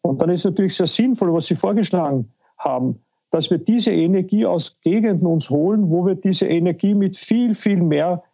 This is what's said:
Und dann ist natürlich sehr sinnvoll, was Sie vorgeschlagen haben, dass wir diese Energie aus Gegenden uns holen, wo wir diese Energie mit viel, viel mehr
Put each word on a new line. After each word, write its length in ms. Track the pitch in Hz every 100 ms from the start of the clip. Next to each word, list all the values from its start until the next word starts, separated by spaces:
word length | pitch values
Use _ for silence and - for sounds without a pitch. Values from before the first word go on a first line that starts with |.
Und 200 | 131 131
dann 60 | 170
ist 160 | 175
natürlich 320 | 196 170 190 -
sehr 100 | 170
sinnvoll, 460 | - 247 240 185
was 140 | 165 156
Sie 80 |
vorgeschlagen 760 | 165 190 208 196 180 151 135 113 _ _ _
haben, 420 | 147 127 127 120 _ _ _
dass 200 | 160 151
wir 80 | 170
diese 320 | - 233 220
Energie 560 | 175 165 190 185 208 214
aus 300 | 175 156 _
Gegenden 440 | 160 202 220 175 180
uns 240 | 165 151
holen, 400 | 147 170 214 185
wo 160 | 170 180
wir 80 |
diese 320 | 190 190 180 -
Energie 480 | 170 175 170 202
mit 220 | 208 196 190
viel, 380 | - 226 247
viel 280 | 214 214 196
mehr 400 | 170 147 170 175 _